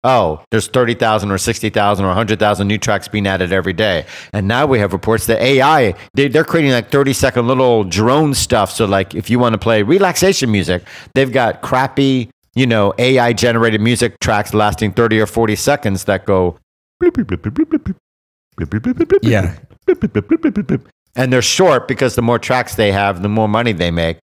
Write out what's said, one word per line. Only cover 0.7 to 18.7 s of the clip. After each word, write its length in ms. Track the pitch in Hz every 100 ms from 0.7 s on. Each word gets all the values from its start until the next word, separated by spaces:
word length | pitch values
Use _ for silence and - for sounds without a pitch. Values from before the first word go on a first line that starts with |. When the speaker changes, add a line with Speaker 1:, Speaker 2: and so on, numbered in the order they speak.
| 127 120
Speaker 1:
thousand 380 | 110 113 110 101
or 60 | 98
sixty 320 | - 113 110
thousand 360 | 107 101 98 95
or 80 |
hundred 260 | 92 110 110
thousand 280 | 104 95 101
new 100 | 104
tracks 300 | - 101 -
being 200 | 107 98
added 240 | 95 90
every 220 | 95 85
day. 320 | 85 107 85 - - -
And 140 | 107 98
now 180 | 120 147
we 140 | 127
have 140 | 101
reports 320 | 92 - 113 113
that 140 | 113
A 200 | 127 139
I, 320 | 135 156 113 90 -
they, 140 | - 139
they're 160 | 139
creating, 280 | 160 165 143
like, 180 | 123 -
thirty-second 580 | 143 139 131 135 123 117
little 360 | 131 127 117
drone 500 | 95 90 113 139 156
stuff. 380 | 127 - 117 98
So, 140 | - 107
like, 300 | 98 95 80
if 140 | 95
you 100 | 123
wanna 180 | 120 110
play 260 | 113 113
relaxation 680 | 104 185 190 156 190 190 127
music, 320 | 104 87 90 - - -
they've 180 | - 135
got 300 | 123 117 -
crappy, 680 | - 127 131 - 135 131 110 _ _ 123
you 100 | 131
know, 280 | 113 101 -
A 220 | 123 131
I 140 | 120
generated 480 | 110 120 117 113 107
music 380 | 110 120 117 -
tracks 340 | - 107 104
lasting 400 | 107 104 - 107
thirty 260 | 98 117 110
or 60 | 107
forty 300 | - 113 104
seconds 500 | - 143 110 95 -
that 200 | 95 -
go 320 | 95 90 - _ _ _ _
bleep, 80 | 349
bleep, 140 | 302 196
bleep, 160 | 87
bleep, 240 | 104 143 311
bleep, 20 |
bleep, 280 | 320 - 185 _ _ _ _ _ -
bleep, 100 |
bleep, 0 |
bleep, 100 | 80